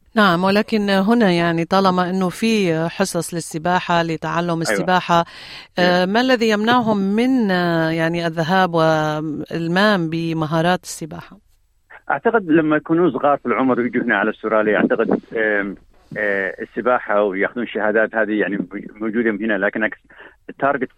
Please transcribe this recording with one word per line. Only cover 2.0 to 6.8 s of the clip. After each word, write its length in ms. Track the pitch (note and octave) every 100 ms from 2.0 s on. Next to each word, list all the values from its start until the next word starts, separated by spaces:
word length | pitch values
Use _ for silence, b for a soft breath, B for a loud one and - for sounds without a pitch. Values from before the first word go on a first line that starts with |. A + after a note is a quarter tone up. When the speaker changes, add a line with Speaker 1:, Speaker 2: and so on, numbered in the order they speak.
| F3+
Speaker 1:
إنه 180 | F#3+ F3+
في 460 | - A3+ A3 F#3 D#3+ E3
حصص 460 | - F#3+ F3 -
للسباحة، 680 | E3+ - D#3+ F3 F3+ - E3+
لتعلم 460 | E3 D#3+ D#3 D#3+ E3+
Speaker 2:
أيوة. 120 | E3
Speaker 1:
السباحة، 640 | D#3+ G#2 F3+ F3+ - E3+ E3+ B B B B -
آه، 180 | F3+ F3+
Speaker 2:
أيوة. 100 | F3+
Speaker 1:
ما 140 | A3
الذي 300 | C4 B3 A3+
يمنعهم 460 | G#3 A3 B3